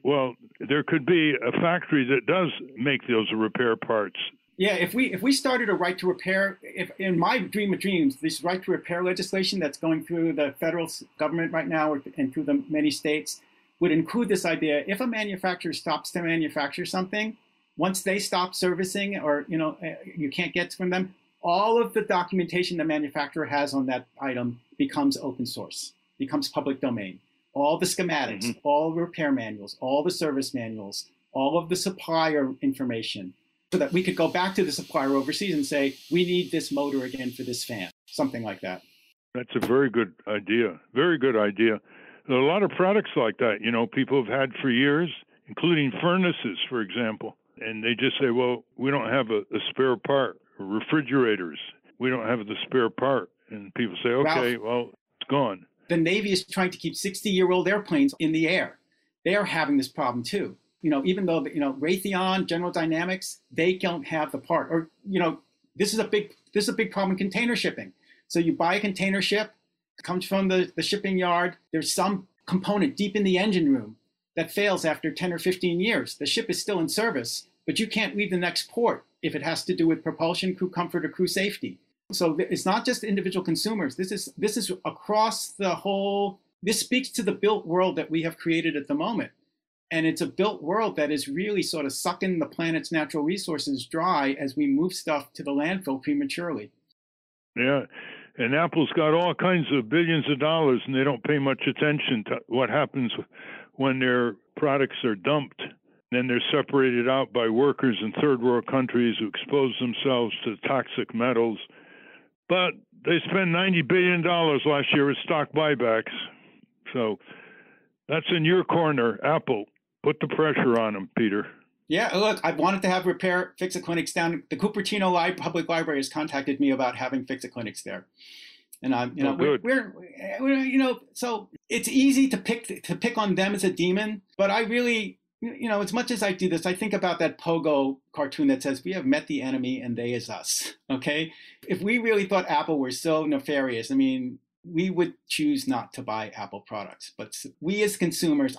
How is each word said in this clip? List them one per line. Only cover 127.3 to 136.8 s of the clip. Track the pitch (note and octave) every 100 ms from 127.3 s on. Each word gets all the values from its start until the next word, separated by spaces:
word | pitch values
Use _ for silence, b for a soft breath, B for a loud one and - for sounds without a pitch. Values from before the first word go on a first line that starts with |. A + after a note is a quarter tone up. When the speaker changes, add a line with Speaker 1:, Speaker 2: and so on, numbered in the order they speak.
| C3+ -
Speaker 2:
clinics | B2 G#2+ -
there. | G2+ F#2+ - _ B B B B B B
And | C3
I'm, | A#2+ B2 C#3+
you | C#3
Speaker 1:
Oh, |
Speaker 2:
know, | C#3
we're, | D3 C#3
Speaker 1:
good. |
Speaker 2:
we're, | A#3 C4 G#3 - - - - -
we're, | C4+ C4+
you | C4 C4
know, | C4 A#3 -
so | - B3 A3 G#3 - -
it's | - A3+
easy | C4 C#4 C4 C4+
to | F#3+
pick, | - A#3 - -
to | - E3
pick | A#3 A#3
on | G#3 F3+
them | G3 G3+
as |
a | F#3+
demon, | - F3+ F#3+ G#3+ G#3+ - -
but | G3
I | G#3+
really, | A3 A#3+ A#3+ A3+ G3 - _ _
you | A#3 - A#3+
know, | G3+
as | G3
much | A3+ A#3+
as | A3+
I | G3+
do | F#3+ F#3
this, | E3 F#3
I |
think | F3+